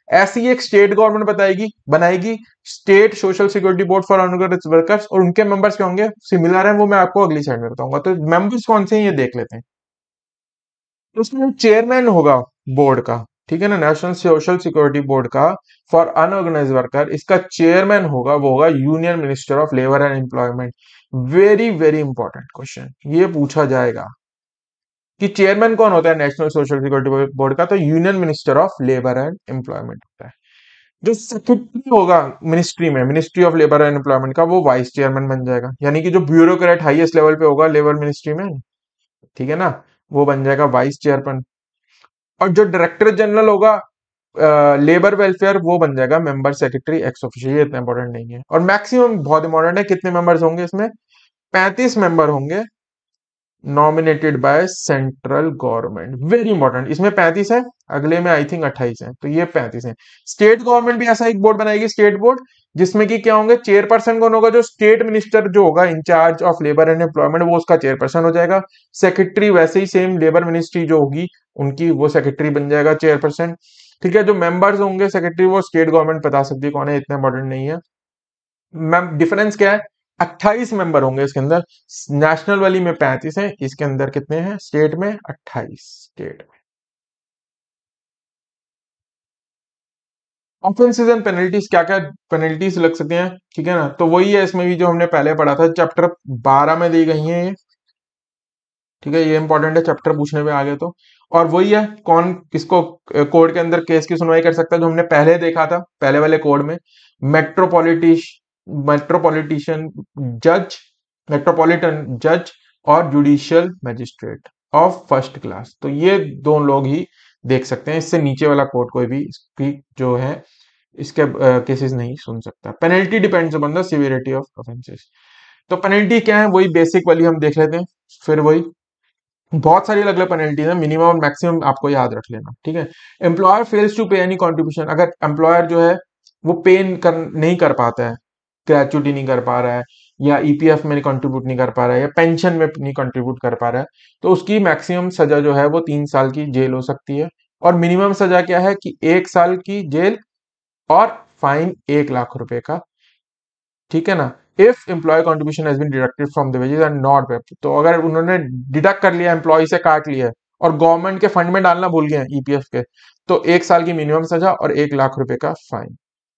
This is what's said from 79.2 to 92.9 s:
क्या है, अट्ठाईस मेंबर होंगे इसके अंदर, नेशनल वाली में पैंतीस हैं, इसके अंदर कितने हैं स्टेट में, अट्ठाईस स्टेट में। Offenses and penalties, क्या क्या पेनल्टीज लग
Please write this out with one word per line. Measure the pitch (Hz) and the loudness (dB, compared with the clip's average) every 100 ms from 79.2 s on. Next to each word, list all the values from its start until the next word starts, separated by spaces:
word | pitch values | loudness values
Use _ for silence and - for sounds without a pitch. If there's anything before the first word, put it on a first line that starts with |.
| 165 196 214 208 | 0 0 0 0
क्या | 196 | 2
है, | 208 - _ _ - | 0 -4 _ _ -6
अट्ठाईस | 175 - 208 233 240 | -6 -2 0 0 -2
मेंबर | 208 175 151 | -4 0 0
होंगे | 135 131 | 0 -2
इसके | 139 135 | -4 -2
अंदर, | 139 170 175 _ _ - - | 0 -2 -2 _ _ -18 -6
नेशनल | 143 156 160 - 202 | 0 0 0 -2 0
वाली | 190 185 | 0 0
में | 175 | -2
पैंतीस | 160 139 131 156 175 | -2 -2 -4 -6 -6
हैं, | 202 - | -8 -8
इसके | 135 - | -10 -6
अंदर | 143 135 135 | -6 -4 -6
कितने | 139 147 156 | -6 -6 -6
हैं | 185 202 | -6 -10
स्टेट | - 147 151 | -6 0 0
में, | 160 202 208 - | -2 -6 -8 -14
अट्ठाईस | - - 123 107 - - - | -18 -14 -12 -12 -16 -20 -20
स्टेट | _ - - - | _ -16 -14 -16
में। | - _ _ _ _ _ _ _ _ _ _ _ _ _ _ _ _ _ _ _ _ _ _ _ _ _ _ _ _ _ _ _ _ _ _ _ _ _ _ _ _ _ | -20 _ _ _ _ _ _ _ _ _ _ _ _ _ _ _ _ _ _ _ _ _ _ _ _ _ _ _ _ _ _ _ _ _ _ _ _ _ _ _ _ _
Offenses | 190 202 240 240 233 | -4 2 2 2 0
and | 233 | 0
penalties, | 202 180 185 202 196 | 0 -2 -2 -2 0
क्या | 175 | 0
क्या | 170 196 151 - - | 0 -2 -4 -14 -6
पेनल्टीज | 160 160 156 190 175 | -4 -2 -4 -4 0
लग | 165 | 0